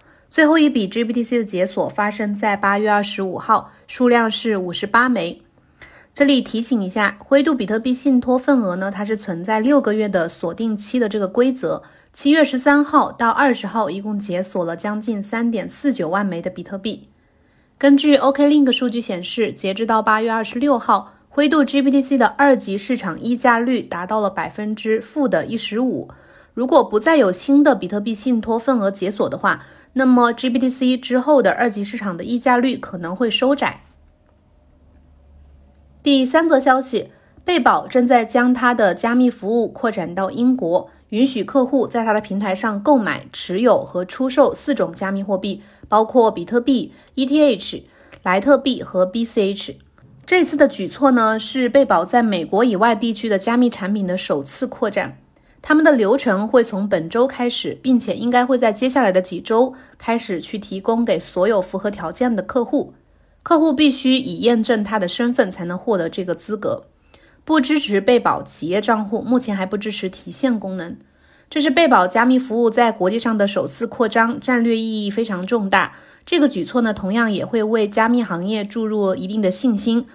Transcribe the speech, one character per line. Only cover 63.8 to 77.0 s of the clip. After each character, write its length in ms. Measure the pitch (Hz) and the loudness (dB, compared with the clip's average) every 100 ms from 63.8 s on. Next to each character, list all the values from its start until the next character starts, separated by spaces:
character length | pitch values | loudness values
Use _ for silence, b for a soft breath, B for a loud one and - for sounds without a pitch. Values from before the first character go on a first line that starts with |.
| 302 | 2
须 280 | - 262 262 | 2 0 0
以 220 | - 165 | -2 -2
验 220 | 220 233 | 0 2
证 220 | 220 226 | 2 0
他 160 | 208 220 | 0 -4
的 80 | 175 | -4
身 260 | - 240 | -2 0
份 160 | 247 202 | 0 -2
才 120 | 185 | -4
能 140 | 175 185 | -8 -6
获 180 | - 196 | -2 -2
得 140 | 170 | -2
这 140 | 202 | -6
个 100 | 180 | -6
资 220 | 160 - 208 | -8 -6 -6
格。 300 | 165 - - b b b b b | -6 -6 -10 b b b b b
不 160 | - 311 | 0 0
支 180 | 254 302 | 2 -2
持 220 | 214 196 | 0 0
贝 180 | 196 240 | 2 2
宝 240 | 175 - | 2 -2
企 240 | - - 165 | -6 -10 -4
业 140 | 190 | -2
账 240 | 208 220 | 0 -2
户， 180 | 208 208 | -2 -6
目 160 | 220 247 | 0 -2
前 160 | 240 | -2
还 100 | 196 | -6
不 120 | 190 208 | -4 -6
支 160 | 208 | -6
持 160 | 202 190 | -6 -8
提 240 | - 180 | -10 -16
现 260 | - 262 220 | -4 -2 -2
功 180 | 190 190 | -6 -10
能。 200 | 170 - b b b b b | -10 -14 b b b b b
这 120 | 311 | -2
是 100 | 302 | 0
贝 160 | 269 320 | 2 4
宝 220 | 226 185 | 4 4
加 160 | 226 | 2
密 160 | 247 254 | 2 2
服 200 | 254 226 | 0 0
务 80 | 233 | 0
在 220 | 226 233 | 2 0
国 180 | 220 180 | 2 -2
际 80 | 226 | 0
上 220 | 226 214 | -2 0
的 80 | 202 | 0
首 180 | - | 0
次 220 | - - 233 | -4 -6 -8
扩 220 | - 220 | -2 0
张， 320 | 226 226 285 | 2 0 -2
战 240 | - 247 | -2 0
略 120 | 233 226 | 2 0
意 300 | 226 220 202 | -2 -4 -4
义 60 | |
非 120 | 208 | -4
常 220 | 226 180 185 | -4 -6 -2
重 240 | 240 196 | -2 2
大。 220 | 196 160 B B B - | 0 0 B B B -2
这 140 | 349 | 2
个 80 | 285 | 2
举 160 | 190 | 0
措 160 | 165 247 | -4 -2
呢， 120 | 226 | -2
同 200 | 208 | -2